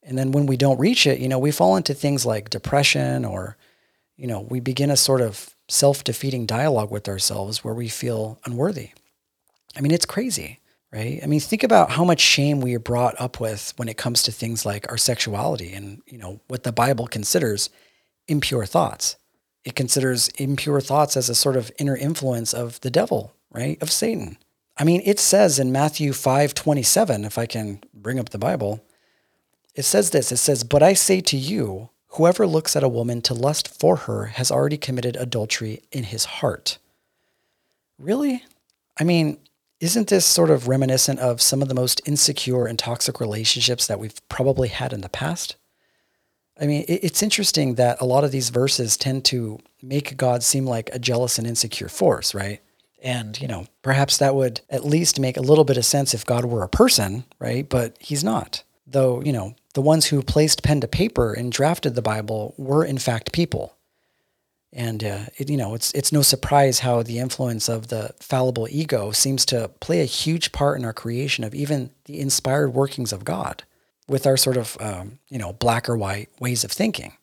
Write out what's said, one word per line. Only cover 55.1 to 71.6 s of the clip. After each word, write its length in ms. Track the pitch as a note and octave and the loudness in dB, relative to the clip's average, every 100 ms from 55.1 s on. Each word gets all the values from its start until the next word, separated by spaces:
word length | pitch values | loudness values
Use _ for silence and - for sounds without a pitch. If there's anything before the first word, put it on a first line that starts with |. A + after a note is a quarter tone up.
| - | 0
make 160 | C3+ B2 | 0 0
a 60 | |
little 220 | C3 D3+ | 6 8
bit 120 | C#3 B2+ | 8 4
of 80 | |
sense 300 | A2+ C#3+ C#3 | 2 2 0
if 100 | A2+ | -2
God 220 | - A#2+ B2 | 0 0 0
were 160 | A#2+ | -2
a 80 | G#2+ | -2
person, 540 | - B3 - G2+ G#2 B2 _ | 4 6 6 0 -4 -10 _
right? 300 | A#2+ A#2+ C#3+ | -4 -4 0
But 300 | B2+ A2+ - | 0 -2 -6
he's 240 | - D3 | -6 -2
not. 400 | F3 A3 - - - _ _ | 0 -2 -4 -10 -14 _ _
Though, 340 | C3+ C3 B2 | 2 2 2
you 100 | C#3+ | -2
know, 240 | C3 F#2+ A2+ _ | -2 -4 -12 _
the 80 | - | 0
ones 240 | C#3 D#3+ D3+ | 4 4 4
who 160 | D3 | 0
placed 400 | C3 - D3+ - | 2 4 4 4
pen 180 | - D3 | 2 2
to 80 | B2 | 0
paper 460 | - G#3 - A#2 | 0 0 2 0
and 180 | G#2+ B2 | 0 -4
drafted 440 | A#2 C#3 F3 D3 A#2+ | 0 0 0 -2 -2
the 40 | |
Bible 540 | A2 G#2+ G#2 A2 G#2+ - | -2 -2 -4 -6 -6 -10
were 260 | C3+ C#3+ | 0 2
in 140 | D#3+ C3+ | 2 0
fact 380 | B2 A2+ - | -2 -2 -4
people. 420 | - E3+ - - _ _ _ _ _ _ _ _ _ _ | -2 -2 -2 -8 _ _ _ _ _ _ _ _ _ _
And, 320 | - A#2 A2 | -8 -6 -4
uh, 220 | G#2+ G2 A2 - | -6 -6 -10 -10
it, 140 | C#3 | -4
you 80 | D3 | -2
know, 160 | A2+ | -2
it's, 180 | A2+ - | -4 -4
it's 200 | D3+ - | -2 0
no 100 | D3+ | 2
surprise 560 | C#3 - - C#3+ C#3 B2 | 4 2 4 6 6 4
how 240 | C3 A#2+ | 2 0
the 160 | A#2 A#2 | 0 -4
influence 500 | B2+ - B2+ A2+ - | -6 -4 -4 -2 -2
of 200 | A#2 A2+ | -4 -4
the 260 | A2+ G#2+ - | -8 -8 -12
fallible 480 | - C3 B2+ A#2+ A2 | -4 0 2 0 -4
ego 400 | C#3+ D#3 B2 G#2 | -4 -2 -2 -2
seems 340 | G#2+ C3+ C3+ - | 0 0 2 0
to 220 | B2 A2+ _ | 0 -4 _
play 200 | - E3+ | -2 0
a 60 | C#3 | 0
huge 460 | - - E3 - | -2 -2 -2 -2
part 260 | - C#3+ C#3+ | 0 0 0
in 80 | A#2+ | -4
our 80 | |
creation 500 | A2 A#2 A#2 C#3 C3+ | -6 -6 -4 -4 -4
of 100 | A2+ | -4
even 360 | C#3 | -6